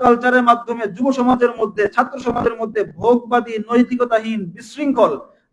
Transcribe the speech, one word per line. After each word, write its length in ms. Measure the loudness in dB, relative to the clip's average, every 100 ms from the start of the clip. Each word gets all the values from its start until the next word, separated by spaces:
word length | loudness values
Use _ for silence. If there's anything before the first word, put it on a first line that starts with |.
কালচারের 400 | 2 2 4 4
মাধ্যমে 440 | 4 2 0 -6 -6
যুব 240 | -2 -2
সমাজের 400 | 0 2 2 0 0
মধ্যে, 240 | -4 -2 -2
ছাত্র 320 | 0 -2 -4
সমাজের 360 | -6 -2 -2 -2
মধ্যে 260 | -4 -4
ভোগবাদী, 720 | -6 -2 2 2 2 -2 -2 -6 0
নৈতিকতাহীন, 760 | 2 2 0 0 0 -2 -6 -8
বিশৃঙ্খল, 640 | -12 -16 -4 -2 2 2 0 -10 _ _